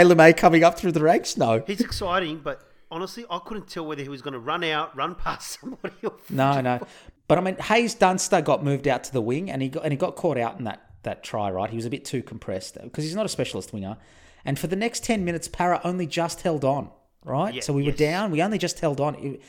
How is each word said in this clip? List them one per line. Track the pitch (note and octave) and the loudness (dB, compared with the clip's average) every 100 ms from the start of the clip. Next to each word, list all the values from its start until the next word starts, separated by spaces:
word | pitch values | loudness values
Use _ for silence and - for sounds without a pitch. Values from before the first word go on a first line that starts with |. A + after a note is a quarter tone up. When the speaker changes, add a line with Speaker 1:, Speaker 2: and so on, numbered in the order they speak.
| F3 | 12
Speaker 1:
Lume | E3 D#3+ | 12 10
coming | E3 F#3+ E3 | 10 8 8
up | E3+ E3+ | 6 4
through | F#3 | 0
the | D#3+ | 2
ranks? | D#3 A3+ - - | 4 4 2 0
No. | A#2+ A2+ - | 2 2 0
Speaker 2:
He's | G3+ | -4
exciting, | - - F#3+ F#3 E3 D#3+ | -4 -4 -2 -2 -2 -6
but | C#3+ C3 - - - | -8 -10 -12 -20 -14
honestly, | E3 F#3 A#3 A#3 | -10 -10 -10 -10
I | F3 - | -10 -8
couldn't | G#3+ - | -12 -12
tell | F3 D#3 | -10 -8
whether | C#3+ | -8
he | C#3 | -8
was | C3+ | -10
gonna | C#3+ B2+ | -10 -8
run | B2 E3+ | -6 -4
out, | E3 D3+ D#3 | -2 -2 -4
run | C3 D#3+ | -4 -6
past | F#3 E3 C#3+ - - | -4 -6 -6 -10 -14
<laughs> | |
somebody, | B3+ C4 F#3 - | -14 -12 -12 -8
or | A3+ - - | -10 -10 -8
Speaker 1:
No, | C3+ C#3 | 0 0
Speaker 2:
just | C#3 | 2
Speaker 1:
no. | B2 B2 - - - - - | 0 -2 -6 -18 -20 -8 0
But | E3 | 2
I | |
mean, | F#3 F#3 | 2 -4
Hayes | - A3+ A3+ | 2 2 2
Dunster | - F#3 F#3 - F3+ | 4 4 4 0 0
got | D3+ - | 2 0
moved | C#3+ C3+ C#3 | 0 -2 0
out | B2 | -2
to | - | -2
the | B2+ | -4
wing, | A2 C#3 F#3+ | -2 -2 -4
and | C#3 | -4
he | C3+ | -4
got, | D#3 | -4
and | D#3 | -4
he | C#3+ | -2
got | F3 - | -2 -2
caught | F3 B2+ | -2 0
out | A2+ - | -2 -4
in | |
that, | A2 F#2+ - - | -8 -8 -14 -12
that | A2 - | -10 -10
try, | - A2 G2+ | -8 -4 -2
right? | F#2 G2 | -2 -4
He | A#2 | -4
was | A2+ | -6
a | |
bit | - | -6
too | - C3 | -6 -6
compressed, | - A2+ - F#2+ - - A#2+ | -6 -12 -8 -8 -8 -16 -12
'cause | - | -8
he's | D#3 G3 | -6 -4
not | |
a | G#3 | -4
specialist | - B2 G2 - | -4 -4 -6 -8
winger. | G#2 F#2+ A2 - - - - | -10 -10 -12 -16 -20 -20 -12
And | C#3 C#3 | -6 -4
for | D#3+ | -2
the | F#3+ | -2
next | A3+ A#3 | -4 -4
ten | - A3 | -2 -2
minutes, | F3 E3 - | 0 -4 -6
Parra | - F3+ E3+ | -2 0 2
only | F3 F3+ E3 | -2 -4 -4
just | E3+ E3 - | -2 -4 -2
held | F3+ D3+ C3+ | -2 0 0
on, | C#3 - - _ _ | 0 -4 -14 _ _
right? | D3 C3 G3+ | -6 -4 -4
Speaker 2:
Yeah, | B2+ | -4
Speaker 1:
So | C3+ | -2
we | C#3 | 0
were | C#3+ | 0
Speaker 2:
yes. | C#3+ | 2
Speaker 1:
down. | D3+ F3+ G#3+ | 0 0 -2
We | D#3 | 0
only | G3 G3+ | 0 0
just | F3 - | -2 -2
held | D#3+ C#3 | -2 0
on. | D3 | -2
It, | C3+ C#3 C3 | -4 -8 -10